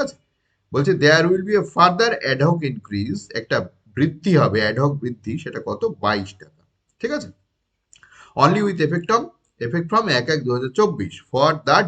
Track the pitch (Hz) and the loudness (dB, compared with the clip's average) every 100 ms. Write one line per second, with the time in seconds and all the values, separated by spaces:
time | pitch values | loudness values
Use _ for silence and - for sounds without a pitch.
0 | 139 - _ _ _ _ _ 131 143 180 | -6 -10 _ _ _ _ _ -2 0 2
1 | 147 160 170 185 190 208 - - 180 180 | 4 4 4 0 0 0 0 2 4 4
2 | 226 - 131 131 147 170 143 107 - 104 | 0 0 -2 0 2 2 -2 -6 -8 -6
3 | 110 202 - 113 110 139 90 _ _ - | -4 -6 -8 -10 -4 -2 -4 _ _ -2
4 | 156 - 202 165 110 104 107 110 143 143 | -2 -2 2 4 4 2 0 0 0 -2
5 | 123 120 - 131 127 113 - 104 - - | -6 -8 -8 -8 -8 -10 -8 -4 -4 -2
6 | 101 104 98 - - _ _ _ _ _ | -2 -2 -4 -14 -20 _ _ _ _ _
7 | 240 294 - - _ _ _ _ _ _ | -6 -6 -8 -18 _ _ _ _ _ _
8 | _ - - - 143 196 202 170 156 170 | _ -20 -10 2 2 4 0 0 -2 -2
9 | 170 214 - - _ - 113 170 170 214 | 0 -2 -2 -14 _ -10 -6 -4 -2 0
10 | 220 127 135 156 123 123 127 208 208 135 | 2 0 0 -2 -2 -4 -2 0 0 0
11 | 92 - - 131 151 156 - 160 | -8 -12 -6 0 2 2 2 2